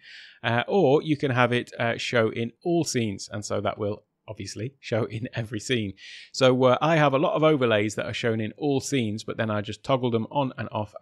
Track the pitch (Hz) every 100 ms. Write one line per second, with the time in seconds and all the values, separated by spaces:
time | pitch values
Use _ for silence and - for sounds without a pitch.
0 | - - - - 120 117 - 196 147 147
1 | 156 143 143 123 120 120 - - 120 117
2 | - 123 110 - 113 - 175 170 147 127
3 | 110 98 - 107 - 104 101 - 104 104
4 | _ _ - 107 101 101 120 - - 110
5 | 117 110 123 123 110 107 - 123 104 -
6 | - - - - 131 127 127 123 151 165
7 | 147 135 175 - 156 151 123 107 107 -
8 | - 110 120 113 110 - 147 135 - 139
9 | 110 107 - - 110 104 104 107 - 135
10 | 123 113 110 143 131 - 110 110 107 -